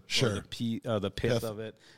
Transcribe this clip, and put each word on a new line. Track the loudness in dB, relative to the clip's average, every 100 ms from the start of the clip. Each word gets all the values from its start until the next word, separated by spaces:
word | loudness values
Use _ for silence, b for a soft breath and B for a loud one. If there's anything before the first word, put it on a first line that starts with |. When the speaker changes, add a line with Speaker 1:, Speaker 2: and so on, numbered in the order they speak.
| -2
Speaker 1:
Sure. | 2 2
Speaker 2:
or | 2
the |
pe-, | -6 -4 -2 -2 0
uh, | 0
the | 0
pith | 0 2
Speaker 1:
Pith. | 2
Speaker 2:
of | 0 -6
it, | -10 -14 b